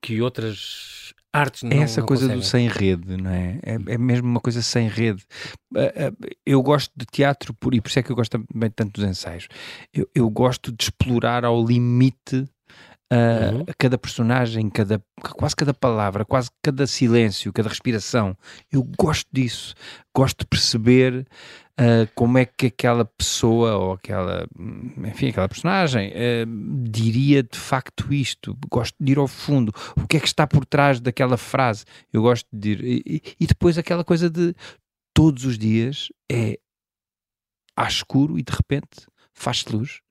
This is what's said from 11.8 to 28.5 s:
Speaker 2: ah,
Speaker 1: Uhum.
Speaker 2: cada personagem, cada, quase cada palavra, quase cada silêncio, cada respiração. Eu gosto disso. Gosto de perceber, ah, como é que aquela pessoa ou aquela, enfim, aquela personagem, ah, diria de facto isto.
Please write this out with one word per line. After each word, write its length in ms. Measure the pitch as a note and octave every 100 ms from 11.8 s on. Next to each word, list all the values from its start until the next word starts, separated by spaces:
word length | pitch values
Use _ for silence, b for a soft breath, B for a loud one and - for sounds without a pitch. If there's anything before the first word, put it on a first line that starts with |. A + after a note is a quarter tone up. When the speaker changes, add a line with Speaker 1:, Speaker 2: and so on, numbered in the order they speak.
| A#2+ A#2+ C3 - - C3 C#3 _ _ B B B _
Speaker 2:
ah, 380 | A#2+ A#2 A#2 A2
Speaker 1:
Uhum. 140 | A2+ F3 -
Speaker 2:
cada 200 | B2+ B2
personagem, 720 | - - A2+ B2+ A#2+ A2+ G#2+
cada, 320 | - G2+ G#2 - - -
quase 200 | - D3
cada 200 | - C#3+
palavra, 500 | C#3 C3+ A2 G#2 G2
quase 240 | A2+ C3+ B2 _
cada 240 | - C3+ C#3
silêncio, 680 | - B2 A#2 A2+ F#2+ -
cada 160 | G2 G#2
respiração. 680 | - - A2 - B2 G2+ F#2 B B B
Eu 100 | C#3 B2+ -
gosto 300 | D#3 D#3 -
disso. 440 | C3+ B2 - - - B B B -
Gosto 220 | C3 -
de 80 | -
perceber, 800 | - - A#2+ A2 B2+ B2+ B2+ C3+ B B B B -
ah, 320 | A#2+ A#2 A2
como 240 | - A#2+ B2+
é 80 | B2+
que 180 | _ C3
aquela 360 | - B2+ A#2+
pessoa 720 | A2 _ - - A#2+ A2+ A#2 G#2
ou 160 | F#2
aquela, 540 | F#2+ - G2 F#2 F2+ E2 - F#2+ - B2 -
enfim, 240 | F#2+ - C3+
aquela 180 | A2 -
personagem, 640 | - E3 G3 E3+ B2 G2
ah, 320 | - A#2+ A#2+ A2+ A2+ A2 C#3+ A#2+
diria 540 | A2 A2+ A2+ C#3 C#3+
de 160 | B2+ -
facto 560 | - C3 - - -
isto. 420 | C#3+ C3 - -